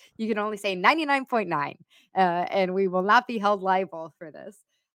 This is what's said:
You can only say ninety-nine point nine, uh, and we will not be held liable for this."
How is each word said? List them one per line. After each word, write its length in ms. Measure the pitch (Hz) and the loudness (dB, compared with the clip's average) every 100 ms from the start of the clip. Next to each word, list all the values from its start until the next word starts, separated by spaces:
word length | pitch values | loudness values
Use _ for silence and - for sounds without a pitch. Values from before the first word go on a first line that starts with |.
| _ - | _ -8
You 100 | 220 | -4
can 100 | 214 | -2
only 180 | 214 208 | -4 -4
say 180 | 202 185 | -4 2
ninety-nine 500 | 202 311 294 277 262 | 2 2 0 -2 0
point 240 | 240 185 | -2 0
nine, 280 | 156 143 - _ _ _ 185 | -2 -4 -8 _ _ _ 0
uh, 300 | 180 175 185 | 2 2 0
and 240 | 196 185 | 0 0
we 140 | 185 196 | 0 0
will 160 | 185 | 0
not 240 | 196 233 247 | 4 4 4
be 100 | 226 | 0
held 220 | 208 208 | 0 0
liable 520 | 190 190 190 165 160 - | 0 0 -2 -8 -16 -16
for 140 | 160 | -18
this." 320 | 147 - - _ _ _ | -16 -18 -20 _ _ _